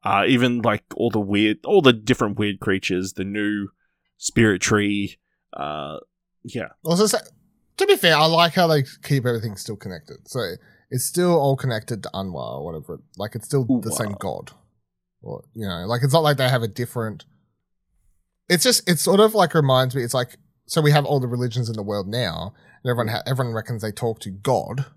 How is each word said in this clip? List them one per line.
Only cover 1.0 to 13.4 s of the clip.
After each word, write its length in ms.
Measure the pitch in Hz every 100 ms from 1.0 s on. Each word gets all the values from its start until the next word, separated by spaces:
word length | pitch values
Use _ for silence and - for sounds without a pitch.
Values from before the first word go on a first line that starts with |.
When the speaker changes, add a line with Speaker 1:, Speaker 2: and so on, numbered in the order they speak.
| 117
Speaker 1:
the 100 | 107
weird, 380 | 98 101 107 107 -
all 160 | 202
the 120 | 139
different 440 | 113 107 127 110 107
weird 200 | 104 98
creatures, 540 | - 95 - 92 92
the 100 | -
new 460 | 95 104 104 104 101 _ _ _ _ _
spirit 440 | - - 110 95
tree, 560 | - 107 104 101 98 - _ _ _ -
uh, 420 | 73 76 73 76 _ _ _ _
yeah. 260 | - 120 - _
Speaker 2:
Also, 220 | 160 170 214
so, 120 | 233 - _ _ _ _ -
to 100 | 403
be 80 | 392
fair, 220 | 175 151
I 80 | 160
like 280 | 165 170
how 140 | 185 170
they 160 | 156 131 -
keep 220 | - 139 123
everything 300 | 117 110 98
still 220 | - 104
connected. 400 | 104 87 - - -
So 140 | 131 98 85 _ _ _
it's 160 | 127 -
still 260 | 170 180 170
all 160 | 139 135
connected 480 | 131 110 - 110
to 60 | -
Anwar 460 | 95 98 80 58 65
or 60 | 78
whatever. 340 | 80 73 80 _ -
Like, 180 | 104
it's 100 | 113